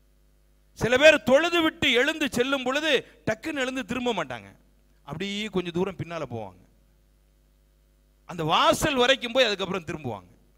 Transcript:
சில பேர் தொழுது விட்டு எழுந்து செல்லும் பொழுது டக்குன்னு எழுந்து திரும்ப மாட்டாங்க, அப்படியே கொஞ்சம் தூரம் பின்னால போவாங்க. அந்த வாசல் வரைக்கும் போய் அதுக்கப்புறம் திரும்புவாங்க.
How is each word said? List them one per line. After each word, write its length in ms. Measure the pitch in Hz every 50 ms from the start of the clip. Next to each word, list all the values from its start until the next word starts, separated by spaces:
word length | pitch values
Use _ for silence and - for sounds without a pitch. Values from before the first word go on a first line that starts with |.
| _ _ _ _ _ _ _ _ _ _ _ _ _ _ _ - -
சில 140 | 226 247
பேர் 300 | 254 294 311 302 285 - 247
தொழுது 320 | 262 285 330 349 339 339 320
விட்டு 300 | 320 311 - 320 285 247
எழுந்து 340 | 233 262 294 320 311 302 240
செல்லும் 320 | - 240 247 269 277 269 254
பொழுது 240 | 247 262 294 311 320 277 196 - - - _ _
டக்குன்னு 360 | - 220 220 - 320 311 277 254
எழுந்து 200 | 254 262 269 254
திரும்ப 280 | 175 247 262 240 240 220 180
மாட்டாங்க, 300 | 156 127 123 113 98 98 - - _ _ _ _ _ _ _ _ _
அப்படியே 400 | 139 147 156 196 202 202 202 214 214 -
கொஞ்சம் 220 | 185 175 175 160 175
தூரம் 220 | 185 196 180 - 170
பின்னால 220 | 165 170 165 147 123
போவாங்க. 320 | 120 113 107 95 87 92 - _ _ _ _ _ _ _ _ _ _ _ _ _ _ _ _ _ _ _ _ _ _ _ _ _ _ _ _ _ _ _ _ -
அந்த 160 | 160 170 156
வாசல் 560 | 156 175 220 277 320 311 - - 311 285 247 240
வரைக்கும் 300 | 247 269 - 233 240 233
போய் 160 | 262 254 220
அதுக்கப்புறம் 400 | 208 185 196 175 185 190 160 160
திரும்புவாங்க. 420 | 170 156 147 123 110 98 90 92 - _ _ _ _